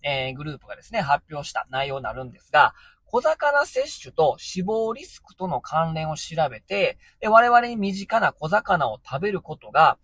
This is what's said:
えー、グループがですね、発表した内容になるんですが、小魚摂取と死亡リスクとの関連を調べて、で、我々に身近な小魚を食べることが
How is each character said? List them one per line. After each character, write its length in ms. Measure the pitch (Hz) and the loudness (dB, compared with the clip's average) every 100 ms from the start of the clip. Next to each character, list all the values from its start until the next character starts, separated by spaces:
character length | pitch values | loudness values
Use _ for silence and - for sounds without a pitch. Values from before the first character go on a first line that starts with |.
え 280 | 143 135 131 | -6 -4 -6
ー、 60 | 131 | -8
グ 60 | |
ル 120 | 151 | -12
ー 40 | 139 | -12
プ 80 | - | -16
が 80 | |
で 80 | 101 | -18
す 100 | - | -8
ね、 80 | 226 | -6
発 240 | 143 139 - | 0 0 0
表 160 | 151 143 | -12 -8
し 40 | |
た 160 | - - | -8 -6
内 180 | 131 139 | -6 -4
容 100 | 135 | -6
に 40 | |
な 100 | 120 | -8
る 120 | 120 | -10
ん 80 | 127 | -12
で 80 | - | -14
す 100 | - | 0
が、 240 | 151 123 - - _ | 4 4 2 -18 _
小 160 | _ 240 | _ -2
魚 460 | 311 311 294 285 - | 0 0 2 2 0
摂 360 | 508 523 - | -2 -4 -8
取 100 | - | -8
と 220 | - 151 - | 0 2 0
死 260 | - 185 | -6 -6
亡 280 | 185 220 220 | -2 -2 -2
リ 100 | 226 | -6
ス 160 | 359 - | -12 -16
ク 160 | - _ | -18 _
と 100 | 180 | -6
の 140 | 147 | -6
関 340 | - 160 165 | -4 -2 -2
連 160 | 160 156 | -2 -6
を 60 | 156 | -8
調 320 | - 160 147 | -6 -2 -2
べ 100 | 107 | -4
て、 380 | - 196 170 - _ _ | -6 -2 -2 -2 _ _
で、 80 | 214 | 6
我 180 | 226 240 | 6 8
々 220 | 240 240 | 6 4
に 80 | 233 | -2
身 180 | 196 | -4
近 240 | 196 196 220 | -4 -2 0
な 140 | 190 | 0
小 160 | - 156 | -2 -2
魚 400 | 208 - 180 127 | -2 0 0 0
を 100 | 107 | -6
食 180 | - 139 | -10 -6
べ 80 | 208 | -4
る 100 | 190 | -4
こ 160 | - 156 | -8 -14
と 140 | 107 | -2
が 280 | 127 151 - | 4 4 4